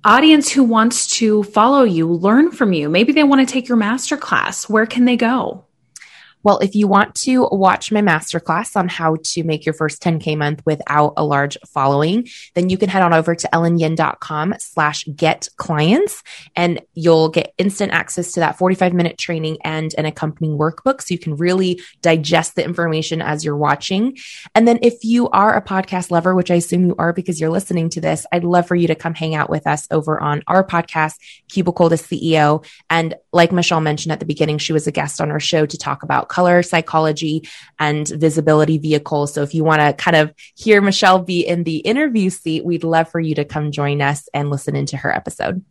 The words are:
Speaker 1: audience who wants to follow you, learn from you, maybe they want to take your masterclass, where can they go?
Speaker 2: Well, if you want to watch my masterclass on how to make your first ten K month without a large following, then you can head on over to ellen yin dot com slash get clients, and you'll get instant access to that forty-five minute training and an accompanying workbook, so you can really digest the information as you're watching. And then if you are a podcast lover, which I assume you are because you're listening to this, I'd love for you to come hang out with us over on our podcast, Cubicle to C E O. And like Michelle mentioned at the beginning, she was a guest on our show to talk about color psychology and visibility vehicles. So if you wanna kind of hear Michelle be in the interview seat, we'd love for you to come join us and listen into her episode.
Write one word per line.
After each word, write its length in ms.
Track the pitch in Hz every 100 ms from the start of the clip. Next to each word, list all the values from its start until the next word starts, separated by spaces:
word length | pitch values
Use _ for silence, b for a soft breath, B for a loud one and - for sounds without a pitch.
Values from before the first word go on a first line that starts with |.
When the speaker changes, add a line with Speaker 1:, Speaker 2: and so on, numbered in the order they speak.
Speaker 1:
audience 460 | 214 240 311 311 285
who 140 | 277
wants 420 | 240 226 226 - - -
to 260 | 220 214
follow 400 | 208 214 233 277
you, 240 | 240 165 160
learn 420 | 170 190 240 330
from 220 | - 220
you, 160 | 170 147
maybe 240 | 170 233
they 100 | 302
want 240 | 285 277 262
to 40 |
take 180 | 262 247
your 100 | 240
masterclass, 880 | 208 254 - 285 - - - 185 -
where 160 | 214
can 200 | 220 240
they 120 | 247 240
go? 480 | 233 254 - - _ _ _ B B B B B
Speaker 2:
Well, 160 | 208 196
if 160 | 196
you 140 | 208 202
want 260 | 196 208 -
to 320 | - 254 247
watch 400 | 196 190 - -
my 80 | 214
masterclass 760 | 202 156 - 170 - 165 226 202
on 120 | 180
how 280 | - 160 160
to 220 | - -
make 200 | 165 156
your 100 | 156
first 280 | 156 156 -
ten 160 | 175 165
K 180 | 156 151
month 260 | 147 151
without 500 | - 147 - 147 151 -
a 80 |
large 320 | 151 143 143 - -
following, 640 | 147 135 143 156 214 240 B B
then 140 | 180 180
you 100 | 185
can 100 | 190
head 140 | 190
on 100 | 175
over 220 | 165 160
to 200 | 170 -
ellen 240 | 165 170 170
yin 160 | 160
dot 260 | 160 151 -
com 340 | - 151 170 -
slash 460 | - - 151 151 -
get 340 | 143 160 - - -
clients, 680 | - 151 156 262 415 - B B B -
and 240 | 175 170 _
you'll 340 | - 165 160 160
get 260 | 160 - -
instant 340 | 190 196 196
access 400 | 165 - - 175
to 80 | -
that 180 | 165 -
forty-five 340 | 185 185 185
minute 260 | 175 170 -
training 400 | - 165 156 156
and 320 | - 156 160 -
an 80 |
accompanying 540 | 156 151 156 156 156 147
workbook, 420 | 156 160 262 269
so 140 | -
you 40 | 175
can 180 | 165 147
really 440 | 175 185 190 180 B B
digest 560 | 170 160 151 165 160 -
the 80 |
information 580 | - 170 170 156 156 160
as 220 | 156 151
you're 120 | 156 147
watching. 600 | 147 147 - 190 247 269 B B B
And 120 | 220 233
then 120 | 233
if 220 | 240 233
you 240 | 220 240 240
are 240 | - 208 202
a 60 |
podcast 480 | 196 190 185 185 175
lover, 240 | 175 175
which 160 | 185 175
I 60 | 175
assume 300 | 170 180 180
you 100 | -
are 140 | 165
because 280 | 170 180 160
you're 100 | 160
listening 380 | 180 190 180 165
to 100 | 165
this, 260 | 160 160 -
I'd 120 | 175
love 220 | 175 175 170
for 80 |
you 140 | 175 165
to 60 |
come 200 | 160 165
hang 200 | 160 160
out 160 | 156 -
with 160 | 156 151
us 200 | 147 -
over 300 | 160 156 156
on 220 | 147 147 -
our 200 | 185 190
podcast, 480 | 170 165 160 156 - B B _
Cubicle 400 | 190 180 175 165
to 80 | 165
C 220 | - 165 165
E 80 | 156
O. 220 | 147 156 b b _
And 240 | 165 165 - _
like 200 | 175 170
Michelle 280 | 180 170 165
mentioned 320 | 156 156 165
at 80 | 151
the 60 | 156
beginning, 320 | 147 151 151
she 140 | -
was 140 | 156 147
a 60 |
guest 280 | 143 147 -
on 100 | 156
our 100 | 151
show 260 | - 160 151
to 120 | 160
talk 240 | 143 143
about 260 | 151 135 -
color 340 | - 180 175
psychology 840 | 175 165 160 160 160 151 160 156 B B B -
and 300 | 151 151 147
visibility 680 | 156 160 156 156 151 156 156
vehicles. 560 | 151 147 147 151 143
So 80 | 151
if 120 | 143
you 100 | 160
wanna 280 | 156 151 147
kind 240 | 143 - 160
of 160 | 151 _ b
hear 260 | - 220 208
Michelle 380 | 196 190 190 185
be 280 | 180 175 -
in 180 | 170
the 140 | 165 156
interview 520 | - 247 302 226 185
seat, 340 | 175 165 160
we'd 200 | 175 165
love 240 | 165 160 165
for 100 | 170
you 140 | 165
to 100 | 147
come 260 | 143 151 151
join 300 | 143 143 143
us 280 | 139 143 -
and 180 | 143 143
listen 240 | 139 -
into 220 | 143 143 135
her 180 | -
episode. 500 | - - - - 185 -